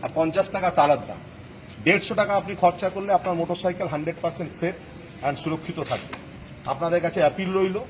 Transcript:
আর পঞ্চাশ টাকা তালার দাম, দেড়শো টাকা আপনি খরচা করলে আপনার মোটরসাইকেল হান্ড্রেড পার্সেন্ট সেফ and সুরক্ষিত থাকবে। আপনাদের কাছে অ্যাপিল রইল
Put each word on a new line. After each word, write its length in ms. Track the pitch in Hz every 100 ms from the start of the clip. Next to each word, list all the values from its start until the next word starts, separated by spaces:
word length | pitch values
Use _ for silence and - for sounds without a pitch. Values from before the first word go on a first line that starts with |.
আর 60 | 160 -
পঞ্চাশ 300 | 165 185 185 196
টাকা 140 | 180 170
তালার 240 | 147 139 -
দাম, 100 | 101 - - - - - - 107
দেড়শো 280 | 202 - 214
টাকা 140 | 202 202
আপনি 120 | 185 202
খরচা 260 | 180 175 190 190
করলে 160 | 202 185
আপনার 160 | 185 175
মোটরসাইকেল 460 | 170 170 185 175 180
হান্ড্রেড 240 | 151 156 160
পার্সেন্ট 280 | 170 - 170 -
সেফ 160 | 170 180 - - - - 139
and 100 | 143
সুরক্ষিত 360 | - 160 - 160 143
থাকবে। 240 | 117 - - - - - - -
আপনাদের 280 | 135 165 170 165
কাছে 140 | 190
অ্যাপিল 260 | 151 147 185 190
রইল 200 | 190 190 254